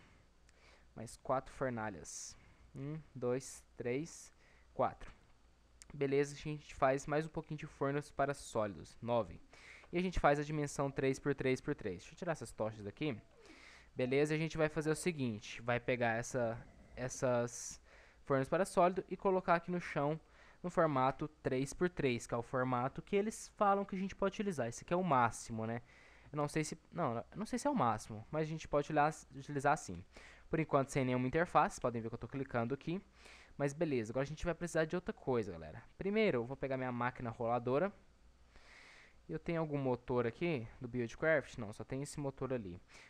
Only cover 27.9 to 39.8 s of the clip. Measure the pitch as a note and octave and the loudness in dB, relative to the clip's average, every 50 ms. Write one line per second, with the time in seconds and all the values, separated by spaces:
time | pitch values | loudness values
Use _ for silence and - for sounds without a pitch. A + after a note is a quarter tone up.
27.9 | G#2+ G#2+ - - A2 G#2 A2+ - D#3 D#3 D#3+ D3+ D#3+ D#3 - - - D3 D3 - | 2 0 -4 -8 -10 -12 -8 -4 -2 -2 -2 -2 -4 -6 -4 0 0 0 0 2
28.9 | D#3 D3 D3 D#3 D3+ - - - C#3 C3+ C3+ - D3 C#3 C3+ C#3+ D3+ D3+ - - | 4 4 4 4 2 -2 -10 -16 -16 -14 -10 -6 -4 0 2 2 2 2 0 -6
29.9 | F2+ E2+ - - - - - - - - - - - D#3+ D#3 - - C#3 C3+ - | -10 -10 -12 -16 -18 -20 -20 -20 -20 -20 -6 -2 0 0 2 4 4 4 4 2
30.9 | - D3 B2+ B2+ B2+ B2+ B2+ B2+ C3+ D#3+ F3+ E3+ - D3+ D#3 G2+ - - - B2 | 2 2 2 4 2 2 2 2 2 2 2 4 4 4 4 4 2 -2 -2 -2
31.9 | A#2 A#2 A2 A2+ A#2+ - B2 A2+ - C3+ C3 - - A#2+ A#2 A#2 C#3 - - D#3+ | -2 -2 -4 -6 -6 -8 -8 -8 -6 -6 -4 -2 0 0 0 0 -2 -4 -4 -4
32.9 | E3+ G3+ - - - - - - - - - - - - C#3+ C#3+ C#3 D#3 F3+ D#3 | -4 -4 -6 -12 -18 -20 -20 -20 -20 -20 -20 -14 -4 -2 -2 -2 0 0 0 2
33.9 | C3+ A#2+ G#2+ A2 A2+ B2+ C#3 C#3 D#3 - - F3 D#3+ - F3 E3+ - D#3+ D#3+ D#3+ | 2 2 0 0 0 -2 -2 -2 -4 -2 -2 -2 -2 -2 -4 0 2 2 2 2
34.9 | F3 F3+ - - - - - C#3 B2+ A#2 G#2 G2+ F2 D#2+ D#2 D#2 - - - - | 0 -2 -2 -4 -8 -4 0 0 2 2 0 -2 -6 -8 -10 -12 -12 -14 -16 -14
35.9 | - - F3 G3 G#3 A3 A3 F#3+ C3+ A#2+ A2+ B2 C#3 - C#3+ C3 C3+ C3 C3 B2+ | -10 -6 -2 0 2 4 4 4 4 2 0 -2 -4 -6 -4 -2 -2 -2 0 -2
36.9 | B2 A#2+ B2 B2 - - B2+ A#2 A2 - A#2 A#2 A#2+ B2 A#2 B2 C3 D3 F3+ G3+ | 0 0 0 -2 -2 -2 -4 -6 -4 -2 0 0 2 2 2 2 2 2 2 0
37.9 | - - - - - _ - - - - - - - - - - - - - - | -2 -8 -18 -20 -20 _ -20 -20 -20 -20 -20 -20 -20 -20 -20 -20 -20 -20 -20 -20
38.9 | - - - - - - - - D#3+ D#3 - - E3+ D#3+ E3 D3+ D3 C#3+ | -20 -20 -20 -20 -20 -18 -10 -8 -8 -6 -4 -2 0 0 0 0 0 0